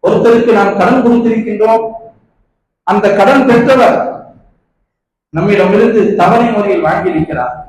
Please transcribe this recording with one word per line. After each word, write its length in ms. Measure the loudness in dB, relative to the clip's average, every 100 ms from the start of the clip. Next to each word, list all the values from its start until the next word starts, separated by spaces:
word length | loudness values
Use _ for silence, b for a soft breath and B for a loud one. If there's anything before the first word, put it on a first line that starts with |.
ஒருத்தருக்கு 480 | -2 0 2 2 2
நாம் 260 | 0 -2 -2
கடன் 260 | 0 0
கொடுத்திருக்கின்றோம், 800 | 0 0 0 -2 -4 -2 0 0 -4 -12 -20 _ _ _ _ _ _ _ -4
அந்த 200 | -2 0
கடன் 340 | 2 2 2 2
பெற்றவர் 520 | 2 2 2 2 0 -4 -10 -18 -20 _ _ _ _ _ _ _ _ _
நம்மிடமிருந்து 640 | -4 0 2 2 2 2 2 0
தவறை 340 | 2 2 2 0
முறையில் 380 | -2 -2 -2 -2
வாங்கியிருக்கிறார். 720 | -2 -2 -4 -4 -6 -8 -10